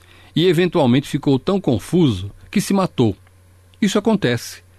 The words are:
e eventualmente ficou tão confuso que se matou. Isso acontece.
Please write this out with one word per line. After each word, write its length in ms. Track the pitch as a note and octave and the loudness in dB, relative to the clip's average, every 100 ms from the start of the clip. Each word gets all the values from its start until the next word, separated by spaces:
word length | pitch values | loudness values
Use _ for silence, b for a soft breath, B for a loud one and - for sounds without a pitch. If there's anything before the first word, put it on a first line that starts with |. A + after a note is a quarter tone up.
| b b b D3 | b b b 0
e 120 | F3+ | 2
eventualmente 600 | E3 F3+ F3 B2+ C3 - | 2 2 2 2 2 0
ficou 300 | D3 - C3 | -4 0 0
tão 240 | - G3 | 0 -2
confuso 720 | - A#2 - F3 D3 F#2+ G2+ - - | 0 -2 0 2 2 0 -8 -16 -6
que 100 | G#3 | -4
se 140 | - | 0
matou. 420 | G3 F#3 - A2+ - - _ _ _ _ - | -2 -2 0 -2 -2 -12 _ _ _ _ -4
Isso 200 | G3+ A3 | -2 0
acontece. 640 | A3+ G#3+ B2 B2 - - _ | 0 0 0 -4 -6 -18 _